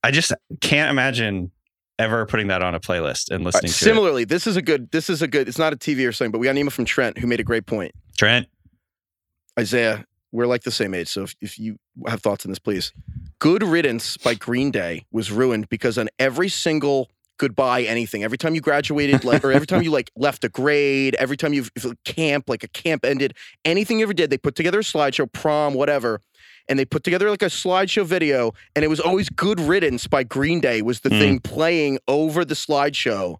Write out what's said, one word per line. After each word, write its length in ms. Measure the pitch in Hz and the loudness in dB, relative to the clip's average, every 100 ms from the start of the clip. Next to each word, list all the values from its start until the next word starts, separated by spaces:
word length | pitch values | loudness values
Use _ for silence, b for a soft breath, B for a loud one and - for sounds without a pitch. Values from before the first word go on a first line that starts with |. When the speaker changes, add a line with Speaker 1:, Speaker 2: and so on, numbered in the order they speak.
Speaker 1:
I 80 | 117 | 2
just 220 | 143 165 - _ - | 2 0 -4 _ -8
can't 300 | - 147 151 | 0 2 2
imagine 600 | 139 127 120 110 98 90 _ _ _ _ - | 2 0 0 -2 -2 -6 _ _ _ _ -4
ever 280 | 110 113 107 | 0 0 0
putting 220 | 113 101 | -2 0
that 120 | 92 | 0
on 140 | 90 | 0
a 60 | 87 | -4
playlist 500 | - 90 78 - - | -4 -2 -2 -4 -4
and 140 | - | -4
listening 260 | 85 90 87 | 0 0 0
Speaker 2:
Uh, 20 | |
Speaker 1:
to 120 | 82 | 2
it. 0 | |
Speaker 2:
similarly, 400 | 208 220 196 135 | 4 6 4 2
this 220 | 113 165 - | 0 0 0
is 80 | 185 | 0
a 60 | |
good, 280 | 175 147 117 | 2 0 0
this 180 | 160 160 | -2 -2
is 140 | 165 | -2
a 60 | 151 | 0
good, 200 | 147 131 | 0 0
it's 100 | 120 | 0
not 140 | 160 | 0
a 40 | 143 | 0
T 180 | - | -4
V 100 | 139 | 0
or 80 | 131 | 0
something, 200 | 107 120 | 0 -2
but 60 | 110 | 0
we 60 | 127 | 0
got 40 | |
an 80 | 135 | 2
email 120 | 143 | 0
from 120 | - | -2
Trent 320 | 117 - 123 - | -2 0 0 0
who 80 | 120 | -2
made 120 | 120 | -2
a 40 | |
great 220 | 113 117 101 | 0 -2 -2
point. 260 | 110 87 - _ - | -6 -6 -10 _ 0
Speaker 1:
Trent. 280 | 104 120 123 _ _ _ _ _ _ _ _ _ _ - | 2 2 -2 _ _ _ _ _ _ _ _ _ _ -4
Speaker 2:
Isaiah, 460 | 107 120 113 107 - _ _ | 0 2 0 -2 -8 _ _
we're, 140 | 113 120 | -2 0
like, 160 | 120 | 0
the 60 | 123 | -2
same 220 | - 101 | -4 -2
age. 140 | 95 85 | -2 -6
So 140 | - | -8
if, 120 | 98 - | -8 -12
if 180 | 107 - | -14 -10
you 200 | 110 104 _ - - | -10 -10 _ -14 -8
have 140 | 113 | -4
thoughts 240 | - 98 | -2 -4
on 60 | 95 | -6
this, 80 | 95 | -8
please. 340 | - 98 - - - - - - | -4 -4 -4 -10 -16 -14 -16 -2
Good 240 | 151 185 | 2 2
Riddance 540 | 196 170 147 113 - - | 2 2 2 -2 -6 -4
by 180 | - | -2
Green 360 | 117 - 123 139 | -2 -2 -2 0
Day 360 | 107 87 80 - | -2 -4 -8 -6
was 180 | 110 104 | -6 -4
ruined 380 | 104 127 113 107 | 0 2 2 -2
because 280 | 110 131 117 | -2 -2 -2
on 120 | 107 _ | -4 _
every 300 | 135 131 190 | 0 0 -2
single 640 | - 175 156 143 139 127 _ _ _ | 0 0 0 0 0 -2 _ _ _
goodbye 440 | 139 110 131 123 | -2 2 2 2
anything, 420 | 117 113 113 107 | 0 -2 -4 -4
every 140 | 107 123 | -4 -2
time 160 | 165 | -2
you 60 | 160 | -2
graduated, 640 | 151 143 147 147 143 139 | 0 0 0 0 2 2
like, 200 | 123 139 | 2 2
or 80 | 139 | 4
every 140 | 135 151 | 2 2
time 160 | 185 | 0
you, 80 | 165 | 2
like, 200 | 151 117 | 0 -2
<laughs> 40 | - | -2
left 280 | 143 131 | -2 0
a 40 | 120 | -6
grade, 680 | - 135 147 143 135 135 - | -2 0 2 2 2 0 0
every 180 | 131 139 | -2 -2
time 160 | 160 | -2
you 120 | 143 113 - | -2 -2 -8
f-, 100 | 127 117 | -10 -10
camp, 440 | - - 160 143 - | -10 -2 0 0 -2
like, 160 | 113 | -6
a 40 | 113 | -6
camp 360 | - 170 156 | -6 -2 0
ended, 300 | 123 139 135 - B B | 0 0 -2 -4 B B
anything 360 | 156 175 208 220 | 0 0 2 2
you 40 | |
ever 80 | 220 | 0
did, 160 | 185 160 | 0 0
they 80 | 147 | 0
put 180 | 147 - | -2 -2
together 240 | 170 190 | 0 0
a 20 | |
slideshow, 480 | - 160 143 - 131 | -2 0 0 0 -4
prom, 440 | - 156 151 147 | -2 0 2 0
whatever, 460 | 135 143 147 120 107 _ b b b b | 0 0 0 0 -4 _ b b b b
and 100 | 135 | -2
they 60 | |
put 200 | 135 156 | 0 -2
together, 260 | - 180 202 | 0 0 2
like, 120 | 202 | 2
a 40 | 196 | -2
slideshow 580 | - 185 185 190 214 | -2 0 2 2 0
video, 480 | 185 180 160 135 117 - b | 0 0 2 2 0 -4 b
and 100 | - | 0
it 40 | 156 | 0
was 100 | 156 | 2
always 300 | 160 190 185 | 2 2 0
Good 320 | 165 175 208 | -2 0 0
Riddance 460 | 151 190 165 123 - | 2 2 2 0 0
by 160 | 143 | 0
Green 360 | 123 135 143 170 | 0 0 0 2
Day 220 | 147 117 | 2 0
was 180 | 110 120 | 0 0
the 100 | 135 | 2
Speaker 1:
Mm. 80 | 107 | 4
Speaker 2:
thing 220 | 104 127 | 6 4
playing 580 | - - 160 170 147 135 - | -2 0 0 2 0 -2 0
over 360 | 139 156 156 | 0 2 0
the 100 | 160 | -2
slideshow 840 | 147 - 147 143 139 - 104 92 78 | -4 0 2 2 0 -2 -2 -4 -6